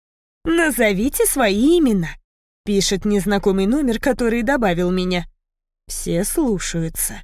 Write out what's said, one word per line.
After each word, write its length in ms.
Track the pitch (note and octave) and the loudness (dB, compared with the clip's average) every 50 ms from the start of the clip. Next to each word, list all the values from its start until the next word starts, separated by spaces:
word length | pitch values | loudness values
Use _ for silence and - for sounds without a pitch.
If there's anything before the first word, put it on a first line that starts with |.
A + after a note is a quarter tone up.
| _ _ _ _ _ _ _ _ - | _ _ _ _ _ _ _ _ -4
«Назовите 800 | - E4 E4+ E4+ D#4 A#3 G#3 A#3+ G#3+ G3+ F3+ G#3+ C#4 - - A#4 | -2 0 2 2 0 2 2 2 2 2 0 0 -2 0 0 0
свои 540 | - - C#4+ B3+ G#3 F#3+ G3+ A#3 D4 E4+ F4+ | 0 2 2 2 2 2 4 4 4 4 4
имена», 300 | D#4+ B3+ G#3+ G3 E3+ D#3 - - _ _ _ _ _ _ _ _ _ | 4 4 2 0 0 -4 -6 -12 _ _ _ _ _ _ _ _ _
пишет 400 | - G3+ G3 F#3 - G3+ F#3 - | -2 0 0 0 0 -2 -2 0
незнакомый 600 | G#3 G#3 G3+ E3+ G3+ G#3 G3 - G3+ F#3+ F#3+ F#3+ G3 | 0 0 0 0 0 0 0 2 2 2 2 2 2
номер, 320 | A#3+ D4+ D4+ B3+ A3 A3+ | 2 0 0 0 -2 0
который 420 | - C#4+ A#3+ - B3 A#3 A3+ A#3+ | 0 -2 0 0 0 0 0 0
добавил 480 | A#3 G#3 C#4 D4 A#3 G3 F3 E3 F3+ F3+ | 0 0 0 2 2 0 0 0 0 0
меня. 380 | F#3 F#3 F3+ F3+ F3+ F3 - - - _ _ _ _ _ _ _ _ _ _ - | 0 0 0 -2 -2 -4 -4 -8 -12 _ _ _ _ _ _ _ _ _ _ -12
Все 360 | - - - - E3+ E3+ G3+ | -12 -8 -6 -2 -2 -2 -2
слушаются. 1000 | - - - D#4+ B3+ G#3+ E3+ - - - E3+ E3 E3 E3 - - - - - | -2 -2 -2 0 0 0 -2 -4 -4 -4 -4 -4 -4 -6 -6 -6 -6 -8 -10